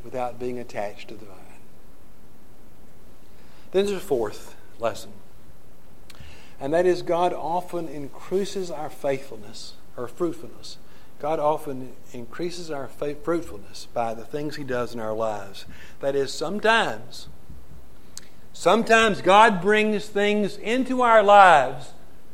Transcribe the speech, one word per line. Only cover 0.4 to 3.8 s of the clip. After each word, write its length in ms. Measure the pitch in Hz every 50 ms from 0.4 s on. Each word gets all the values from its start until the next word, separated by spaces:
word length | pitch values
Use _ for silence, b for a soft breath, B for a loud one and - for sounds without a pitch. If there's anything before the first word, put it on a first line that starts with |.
| 123 127 123 123
attached 500 | 117 - - 117 101 104 104 - - -
to 60 | 113
the 100 | 104 107
vine. 120 | 98 95 - - - - - - - - - - - - - - - - - - - - - - - - - - - - - - - - - - - - - - b b b b b b b b b
Then 160 | - 185